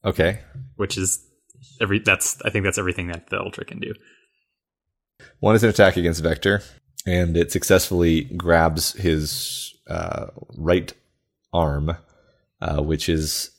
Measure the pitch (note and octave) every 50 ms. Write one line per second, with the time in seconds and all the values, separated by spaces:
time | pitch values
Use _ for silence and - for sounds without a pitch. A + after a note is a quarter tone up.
0 | - G2+ F#2 - F2 E2+ G#2 - - - - - - - - - G2+ G2 - -
1 | F#2+ - - - _ _ _ _ _ _ _ - - - - _ A2+ F#2+ G2+ A2
2 | - G#2 F#2+ - - - - - - G#2+ G2+ G#2 F#2+ F#2+ F2 - G2 F2+ F2+ -
3 | F2+ F2+ E2+ E2+ _ _ - - F#2+ - - - - - - - - - - -
4 | _ _ _ _ _ _ _ _ _ _ _ _ _ _ _ _ _ _ _ _
5 | _ _ _ _ - - _ _ - G#2 A2 A2 A#2 A2+ G2+ - G#2 F#2+ F2 F2+
6 | E2+ E2+ E2 E2 D#2 E2 D#2+ - - G2 G2+ G2+ - - - - _ _ _ -
7 | - - F2+ F2+ F2+ E2+ E2 E2+ E2+ - - F#2 - - G2 F#2 - - F#2+ F2
8 | E2+ E2+ E2 D#2+ C#2+ C3 - F2 E2 E2+ E2+ E2 E2 E2 D#2 D#2+ D#2 - - -
9 | G2 F2 D#2+ D#2 D2+ D2+ - - - - - - - - - _ _ - - -
10 | - - - - - - - - - _ - - D#2 D#2+ F2 F#2 - - - _
11 | _ _ _ _ _ _ _ _ _ _ - F2 E2 D2+ C#2+ C#2+ D2 D#2 E2 -
12 | _ _ _ _ _ _ _ _ _ _ _ _ - E2 D#2 D2 D2 D2+ D#2+ D2+
13 | - - E2 D#2+ D#2 D2+ - - - - _